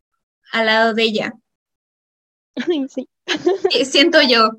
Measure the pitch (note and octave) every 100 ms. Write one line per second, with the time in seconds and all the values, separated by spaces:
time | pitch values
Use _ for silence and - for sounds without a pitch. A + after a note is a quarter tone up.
0 | _ _ _ _ _ A3+ A3 A3 A3+ A3
1 | A3+ G#3 G#3 - _ _ _ _ _ _
2 | _ _ _ _ _ - B3 E4 C4+ -
3 | B3+ _ - D#4+ E4+ F#4+ F#4+ C#4+ C4 -
4 | E4 D#4+ D4 A#3 A3